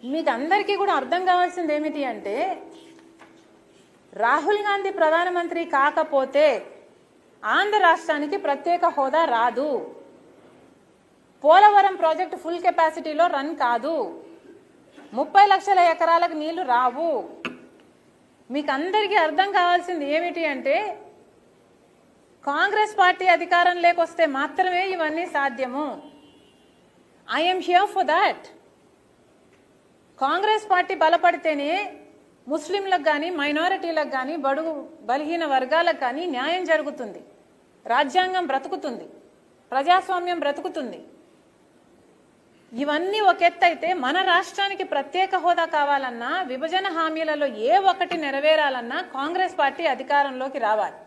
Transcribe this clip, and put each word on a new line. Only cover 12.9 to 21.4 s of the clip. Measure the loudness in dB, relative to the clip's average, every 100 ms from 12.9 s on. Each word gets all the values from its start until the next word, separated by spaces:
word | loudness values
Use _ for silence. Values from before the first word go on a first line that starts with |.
| 0 -8 0 0 2
రన్ | -4 -2
కాదు, | 0 0 -2 -4 -4 -8 -20 -20 -20 -20 _ _ _ -20 -12 -6
ముప్పై | 2 4 6
లక్షల | 4 2 4 4
ఎకరాలకు | 2 2 2 2 -4
నీళ్లు | -6 -6 -2
రావు. | 0 0 -2 -4 -4 -6 -14 -20 -20 -20 _ _ _ _ _ _ _ _ -8
మీకు | -4 -4
అందరికీ | 0 0 2 2 2
అర్థం | 2 2 4
కావాల్సింది | 4 2 0 -6 -2 -2
ఏమిటి | -2 -4 -4
అంటే, | -4 -2 0 -2 -8 -16 -20 -20 _